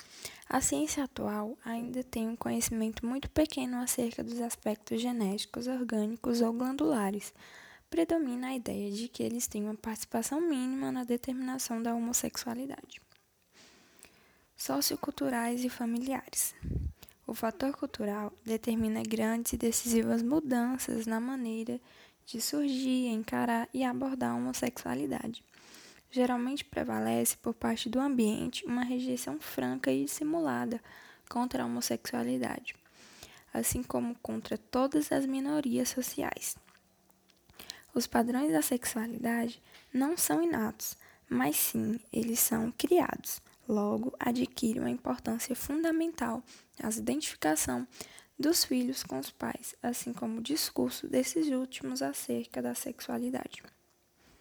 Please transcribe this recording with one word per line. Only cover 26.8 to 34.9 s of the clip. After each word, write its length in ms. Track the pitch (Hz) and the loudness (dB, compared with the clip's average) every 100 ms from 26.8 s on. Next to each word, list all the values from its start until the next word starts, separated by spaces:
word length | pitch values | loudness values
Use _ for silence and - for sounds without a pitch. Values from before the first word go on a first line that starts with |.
| 240 220 226 233 233 - | 0 0 2 4 2 0
por 160 | 233 | -2
parte 340 | 226 233 226 233 | -2 0 0 0
do 120 | 247 | 0
ambiente 680 | 285 247 214 220 247 - - | 2 4 4 4 -2 -4 -2
uma 180 | 247 | 0
rejeição 560 | 247 247 254 247 262 302 | 0 0 0 -2 -4 -6
franca 520 | - - 254 262 269 | -6 -2 -2 0 2
e 140 | 262 285 | 2 0
dissimulada 760 | - 302 339 294 240 240 233 - - - - - | -2 0 2 2 0 0 -4 -8 -20 -20 -20 -6
contra 320 | 240 247 262 | -2 0 0
a 40 | 240 | -2
homossexualidade, 1080 | 240 - 233 - 240 240 254 - - - - _ - - - - - - | -2 -2 -2 -2 -2 0 0 0 -4 -8 -14 _ -20 -20 -20 -20 -20 -8
assim 300 | 226 233 247 | -2 0 0
como 320 | 247 247 240 240 | -2 -2 -2 -4
contra 420 | - 220 - 220 | -6 -6 -4 -6
todas 540 | - 254 277 | -2 0 4